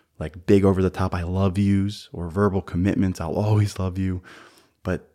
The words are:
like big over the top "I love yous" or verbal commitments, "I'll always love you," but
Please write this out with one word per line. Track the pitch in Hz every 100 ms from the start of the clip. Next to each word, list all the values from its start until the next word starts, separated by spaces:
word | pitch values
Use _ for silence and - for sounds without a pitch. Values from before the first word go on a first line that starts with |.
| _ _
like | 78 90
big | - 101 98
over | 95
the | 92
top | - 92
"I | 90
love | 85 92 98 92
yous" | 98 98 101 104 -
or | 85 85
verbal | 90 104 95
commitments, | - 85 98 - 95 87
"I'll | 82 80
always | 104 107 104 -
love | 92 90
you," | 95 90 - - - _ _ _
but | 90 87 -